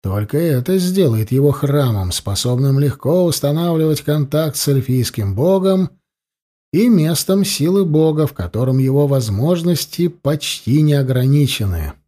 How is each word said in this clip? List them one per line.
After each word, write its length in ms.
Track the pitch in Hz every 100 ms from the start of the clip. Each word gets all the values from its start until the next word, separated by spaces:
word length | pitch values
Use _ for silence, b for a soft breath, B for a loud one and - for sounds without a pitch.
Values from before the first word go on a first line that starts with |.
Только 360 | 101 101 104 147
это 400 | 170 131 127 190
сделает 540 | 180 185 160 110 110
его 180 | 131 143
храмом, 600 | 139 143 143 131 104 92
способным 680 | - - 98 123 123 139 135
легко 460 | 143 135 131 175
устанавливать 760 | 175 - 143 151 175 160 156 151
контакт 540 | - 151 139 151 156 -
с 120 | -
эльфийским 680 | 139 123 127 117 - 101
богом 560 | 98 160 190 190 190 185 _ _ _ _ _ _ _ _
и 160 | 156 240
местом 560 | 208 156 170 - 196
силы 400 | 190 - 151 196
бога, 420 | 185 151 160 156 151
в 60 |
котором 460 | - 87 110 127 131
его 280 | 131 139 147
возможности 1000 | 135 113 101 143 180 170 165 - - 175
почти 760 | 175 139 151 - - - 143
не 120 | 151
ограничены. 1000 | 143 131 127 127 143 139 - 104 85 76 -